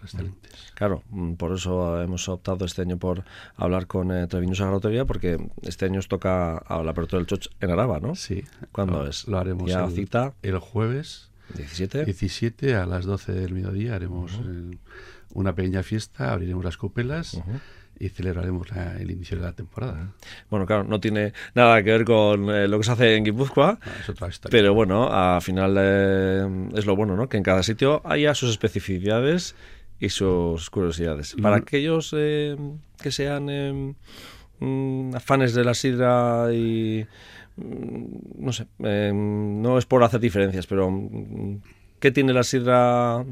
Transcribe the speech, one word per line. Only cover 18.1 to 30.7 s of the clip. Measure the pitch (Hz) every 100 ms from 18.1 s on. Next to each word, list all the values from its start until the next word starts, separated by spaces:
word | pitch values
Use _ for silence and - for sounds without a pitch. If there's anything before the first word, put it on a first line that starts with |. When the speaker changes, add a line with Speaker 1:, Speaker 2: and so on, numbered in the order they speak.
| - 92 85 90 90 87
Speaker 1:
la, | 92 90 92
el | 90
inicio | 87 85 90
de |
la | 87
temporada. | - - - 123
Speaker 2:
Ujú. | 78 92 - - - -
Bueno, | 107 95
claro, | 107
no | 101 107
tiene | 110 104 104 - - 123
nada | 120 113
que | 101
ver | 110 113
con, | 110 104 101 101
eh, | 104 101
lo | 107
que |
se | 107
hace | 117 117 110
en |
Guipúzcoa, | 107 107 135 143 156 226 -
Speaker 1:
No, | -
es | -
otra | - 90
historia. | - 110
Speaker 2:
pero | 113 101
bueno, | 107 101 98 123
al | 101 90 90
final, | 92 92 95 98
eh, | 98 98 98 95 95 95 98 92 92 107
es | 101
lo | 98
bueno, | 107 95
¿no? | 131
Que | 107
en |
cada | 95 92
sitio | 92 110 139 151 170
haya | 151 147 139
sus | 123
especificidades | 107 107 104 - 90 101 113 135 175 - - - - - -
y | 101
sus | - 95 90 85 82
curiosidades. | -